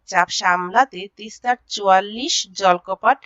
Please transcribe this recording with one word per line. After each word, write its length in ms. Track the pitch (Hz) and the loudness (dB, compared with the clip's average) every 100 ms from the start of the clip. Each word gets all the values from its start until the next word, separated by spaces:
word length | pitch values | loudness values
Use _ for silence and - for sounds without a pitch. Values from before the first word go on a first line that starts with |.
| - | -4
চাপ 240 | 185 175 | 0 0
সামলাতে 720 | - 185 180 180 214 269 180 202 - | 0 0 0 0 0 0 -2 -16 -16
তিস্তার 420 | 214 - 247 247 - | -18 -10 -4 -4 -6
চুয়াল্লিশ 680 | - 196 190 202 220 294 - 190 | -4 2 2 2 -8 -4 -4 -6
জলকপাট 680 | 185 190 180 - 190 220 269 | -2 0 0 -2 -2 0 0